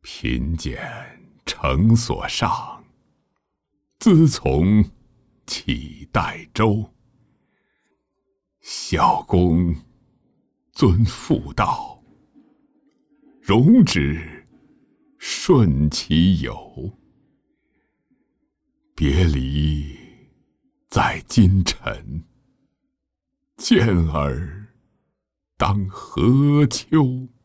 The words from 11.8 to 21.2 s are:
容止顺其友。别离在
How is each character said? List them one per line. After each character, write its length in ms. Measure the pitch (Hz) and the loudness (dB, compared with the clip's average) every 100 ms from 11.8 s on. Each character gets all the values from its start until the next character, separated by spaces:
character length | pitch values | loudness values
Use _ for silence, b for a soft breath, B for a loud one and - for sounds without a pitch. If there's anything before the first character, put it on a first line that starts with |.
| - - _ _ _ _ _ _ _ _ _ _ _ _ _ _ | -8 -18 _ _ _ _ _ _ _ _ _ _ _ _ _ _
容 420 | - 101 147 247 | -2 2 6 6
止 600 | 196 90 69 80 80 - _ _ _ _ _ _ _ _ | 6 2 -2 -4 -10 -18 _ _ _ _ _ _ _ _
顺 720 | - - - 156 101 69 76 | -12 -10 2 4 4 2 0
其 500 | - - 78 90 87 | -2 -2 2 2 2
友。 580 | 65 - - - 64 - _ _ _ _ _ _ _ _ _ _ _ _ _ _ _ _ _ _ _ | -2 -10 -16 -14 -14 -16 _ _ _ _ _ _ _ _ _ _ _ _ _ _ _ _ _ _ _
别 300 | - 76 71 | -4 0 2
离 720 | 90 71 65 73 76 76 71 64 - - _ _ _ _ _ _ _ | 2 0 -2 -2 -2 -2 -6 -14 -20 -20 _ _ _ _ _ _ _
在 320 | - - 82 | -4 -4 -6